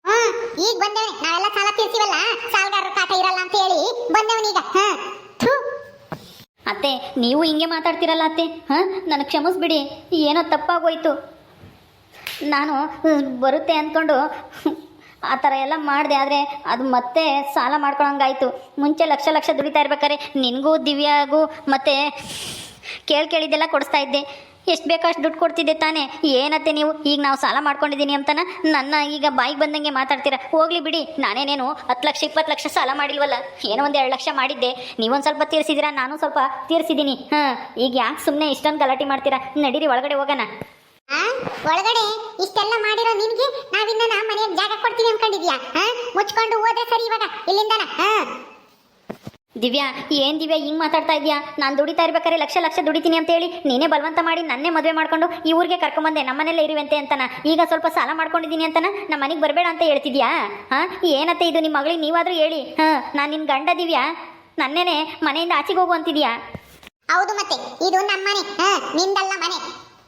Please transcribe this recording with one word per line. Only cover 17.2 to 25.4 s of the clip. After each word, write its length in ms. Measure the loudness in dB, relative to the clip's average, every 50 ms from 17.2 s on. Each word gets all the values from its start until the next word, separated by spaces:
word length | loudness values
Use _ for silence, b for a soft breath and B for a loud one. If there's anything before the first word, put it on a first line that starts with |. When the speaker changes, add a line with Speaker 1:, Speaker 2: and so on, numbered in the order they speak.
| 2 2 0 0 -2 -2 -2
Speaker 2:
ಸಾಲ 200 | 0 0 2 0
ಮಾಡ್ಕೊಳಂಗಾಯ್ತು. 1000 | 2 0 0 2 2 2 2 2 2 2 2 2 2 0 -2 -2 -6 -14 -12 -4 0
ಮುಂಚೆ 280 | 0 0 2 2 2
ಲಕ್ಷ 220 | 2 2 2 2 2
ಲಕ್ಷ 200 | 2 2 2 0 0 0
ದುಡಿತಾ 220 | -2 0 2 2
ಇರ್ಬೇಕಾರೆ 360 | 2 2 2 2 2 0 0 -2 -6 B B
ನಿನಗೂ 400 | 0 2 2 0 2 4 4 4 4
ದಿವ್ಯಾಗೂ 680 | 2 0 0 2 2 4 4 4 4 4 4 2 2
ಮತ್ತೆ 640 | 2 -2 -8 -2 0 0 2 2 2 2 2 0 -2 -4 B B B B B B B B B B B B B B B B B B 0
ಕೇಳ್ 220 | 2 2 2 2
ಕೇಳಿದ್ದೆಲ್ಲ 320 | 0 -2 0 0 0 0 0
ಕೊಡಿಸ್ತಾ 320 | 0 0 -2 0 2 0 0
ಇದ್ದೆ, 520 | 0 0 -2 -2 -2 -4 -14 -18 -20 -20 -20 -6 0 0
ಎಷ್ಟು 200 | 0 0 2 0
ಬೇಕೋ 200 | 0 2 2 0
ಅಷ್ಟು 160 | 0 2 -2
ದುಡ್ಡು 140 | -2 0
ಕೊಡ್ತಿದ್ದೆ 360 | 2